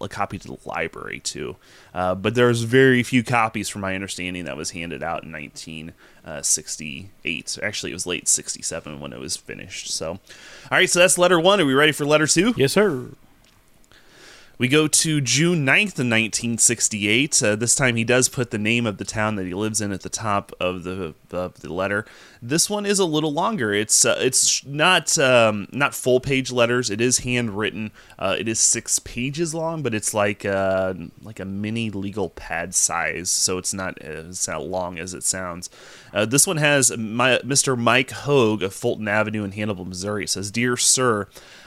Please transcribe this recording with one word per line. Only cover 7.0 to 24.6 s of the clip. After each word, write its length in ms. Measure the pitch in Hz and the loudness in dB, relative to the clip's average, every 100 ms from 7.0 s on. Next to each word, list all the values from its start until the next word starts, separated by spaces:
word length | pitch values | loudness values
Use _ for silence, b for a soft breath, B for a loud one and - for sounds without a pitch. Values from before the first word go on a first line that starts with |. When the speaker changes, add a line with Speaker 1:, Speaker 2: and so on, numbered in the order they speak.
| 98 - - 82 - - | -16 -10 -8 -8 -8 -8
Speaker 1:
Actually, 300 | 104 104 85 | -6 -6 -8
it 40 | 85 | -8
was 100 | 90 | -6
late 200 | 87 - | -4 -2
sixty-seven 720 | - - - - 82 - 73 | -2 -2 -8 -8 -8 -10 -12
when 140 | 71 | -12
it 60 | 60 | -12
was 160 | 67 - | -10 -10
finished. 560 | - 50 92 - - | -10 -14 -12 -12 -8
So, 200 | - 80 | -6 -6
all 80 | 95 _ B B B B | -8 _ B B B B
right, 180 | 139 180 | 2 4
so 100 | 180 | 6
that's 180 | 185 180 | 4 6
letter 220 | 175 175 | 4 6
one. 200 | 180 202 | 6 4
Are 60 | 143 | 4
we 80 | |
ready 180 | 131 156 | 4 4
for 140 | 143 147 | 2 4
letter 220 | 151 151 | 4 4
two? 260 | 165 220 226 | 4 4 4
Speaker 2:
Yes, 180 | 135 | 4
sir. 360 | 196 208 131 120 - - _ _ _ _ _ _ b b b b b b b | 4 4 2 -6 -16 -20 _ _ _ _ _ _ b b b b b b b
Speaker 1:
We 80 | 123 | 2
go 200 | 147 156 | 4 4
to 340 | - 165 151 | 2 2 0
June 440 | 123 127 170 175 135 | 2 2 4 4 4
ninth 340 | 165 208 - | 4 2 0
of 60 | 123 | 2
nineteen 540 | 113 110 - 117 113 | 2 2 -2 -2 2
sixty-eight. 800 | - 117 - 107 104 117 151 - | 2 2 -2 0 2 2 2 2
Uh, 140 | 110 107 | 2 2
this 180 | 117 | 0
time 220 | - 127 117 | 2 2 2
he 80 | |
does 260 | 113 123 127 | 2 2 2
put 220 | - 120 | -2 -4
the 60 | 107 | -2
name 260 | 107 117 117 | 0 2 0
of 120 | 98 | -2
the 80 | 98 | -6
town 300 | 110 107 104 | -2 -2 -2
that 100 | 92 | -4
he 100 | 90 | -4
lives 260 | 110 107 | -2 -2
in 100 | 101 | -4
at 100 | 92 | -6
the 80 | - | -8
top 420 | - 110 101 - - | -6 -2 -2 -2 -4
of 240 | 90 92 | -2 -2
the, 320 | 87 95 82 - - | -6 -6 -8 -10 -10
of 300 | 90 90 - | -6 -6 -8
the 120 | 73 | -8
letter. 320 | 85 98 101 - B B B | -4 0 0 -4 B B B
This 300 | 117 160 - | -2 0 0
one 160 | 208 202 | -2 0
is 140 | 196 | 0
a 60 | 180 | 2
little 280 | 151 156 | 2 0
longer. 400 | 147 202 208 110 | 0 -2 0 0
It's, 320 | 101 107 - 117 | 0 2 2 2
uh, 100 | - | 2
it's 440 | 127 - - - | 2 2 0 0